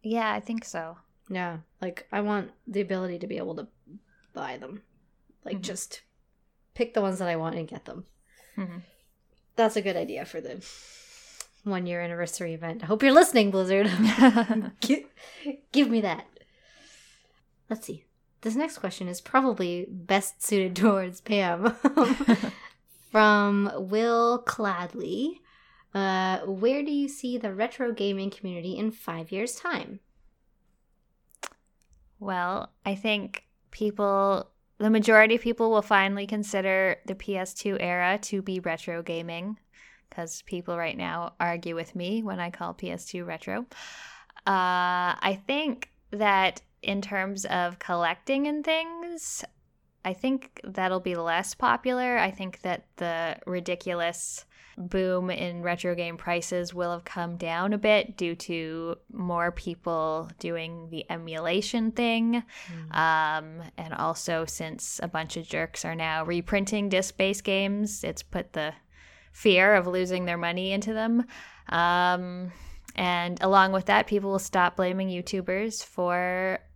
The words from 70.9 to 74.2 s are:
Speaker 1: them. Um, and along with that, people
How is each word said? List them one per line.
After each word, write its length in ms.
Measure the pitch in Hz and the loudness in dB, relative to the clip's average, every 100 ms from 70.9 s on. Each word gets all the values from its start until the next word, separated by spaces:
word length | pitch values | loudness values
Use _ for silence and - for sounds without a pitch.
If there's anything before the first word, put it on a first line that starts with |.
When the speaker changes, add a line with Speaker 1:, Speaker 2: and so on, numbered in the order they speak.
Speaker 1:
them. 320 | 220 220 233 240 - - - - | -2 2 2 0 -8 -20 -20 -4
Um, 840 | 165 175 175 180 180 180 180 180 175 - - - - | 2 4 4 4 2 -2 -8 -10 -10 -16 -16 -12 -4
and 440 | 180 175 175 180 | 0 0 -2 0
along 300 | 190 196 190 | 6 6 6
with 140 | 190 190 | 4 4
that, 220 | 202 220 | 4 4
people 220 | 208 | 0